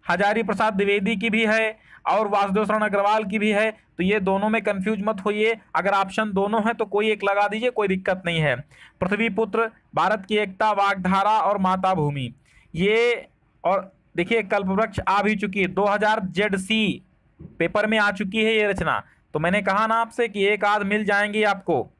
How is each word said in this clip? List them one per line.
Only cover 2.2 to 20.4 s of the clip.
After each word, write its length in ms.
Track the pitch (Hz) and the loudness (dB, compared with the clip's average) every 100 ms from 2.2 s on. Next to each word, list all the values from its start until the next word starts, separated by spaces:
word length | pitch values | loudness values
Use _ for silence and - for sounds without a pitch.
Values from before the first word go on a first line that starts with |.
| 214 | 2
वासुदेव 360 | 202 202 196 | 0 2 0
शरण 180 | 208 214 | 0 0
अग्रवाल 420 | 214 202 202 220 | 0 0 2 0
की 140 | 214 214 | 0 -2
भी 120 | 208 | 0
है, 200 | 202 220 | 2 0
तो 320 | 214 _ - | -2 _ -4
ये 140 | 185 208 | 0 2
दोनों 280 | 190 190 208 | 2 0 0
में 120 | 226 | 0
कंफ्यूज 400 | 214 196 202 220 | 0 -2 -2 -2
मत 180 | 208 214 | -2 -2
होइए। 320 | 202 208 214 220 - | -2 0 0 0 -4
अगर 160 | 156 180 | -2 0
ऑप्शन 420 | 196 190 208 220 | 0 0 -2 -2
दोनों 300 | 196 202 226 | 0 0 0
हैं 120 | 214 | 0
तो 100 | 226 | -2
कोई 260 | 214 196 220 | -2 0 0
एक 140 | 208 | 0
लगा 220 | 196 202 202 | 0 2 0
दीजिए, 220 | 214 247 | 0 -2
कोई 180 | 240 202 | 0 0
दिक्कत 340 | 185 190 185 175 | 0 -2 -2 -2
नहीं 140 | 165 | 0
है। 160 | 151 123 - - - _ | 0 0 -6 -20 -20 _
पृथ्वी 280 | 180 202 226 | -2 0 -2
पुत्र, 420 | 196 226 220 226 - _ | -2 -2 0 -2 -4 _
भारत 300 | 160 175 214 190 | -2 0 0 -2
की 80 | 214 | -2
एकता, 340 | 208 190 214 | -2 0 0
वागधारा 640 | 202 196 196 185 190 202 220 | 2 0 0 0 2 2 2
और 200 | 190 202 | 2 2
माता 360 | 185 190 190 | 0 2 0
भूमि, 400 | 185 147 143 123 - _ _ _ | 0 -2 -4 -8 -12 _ _ _
ये 520 | 156 196 220 240 233 - _ _ _ | -2 2 4 2 0 -6 _ _ _
और 280 | 165 190 190 _ _ - | -2 -2 -4 _ _ -6
देखिए 260 | 175 226 | 0 0
कल्पवृक्ष 580 | 202 208 190 190 220 - - | 0 -2 0 0 -2 -2 0
आ 140 | 196 | 0
भी 140 | 202 214 | 2 0
चुकी 240 | 208 196 | -4 -2
है, 60 | 180 | -2
दो 180 | 185 | 0
हज़ार 360 | 202 202 208 220 | 0 2 2 0
जेडसी 840 | 190 160 208 190 190 220 208 127 - _ _ _ - - | -2 -2 -2 -2 -2 0 0 -2 -10 _ _ _ -20 -4
पेपर 280 | 165 202 214 | -2 0 0
में 120 | 220 | 2
आ 120 | 202 | 0
चुकी 340 | 202 208 220 | 0 -4 0
है 100 | 220 | 0
ये 140 | 220 208 | 2 0
रचना। 340 | 196 165 113 - _ _ | 0 -2 -2 -6 _ _
तो 40 | 156 | -4
मैंने 240 | 165 202 | 0 0
कहा 240 | 202 196 220 | 0 0 2
ना 80 | |
आपसे 340 | 226 226 - 233 | 0 -2 -2 -4
कि 160 | 208 | 0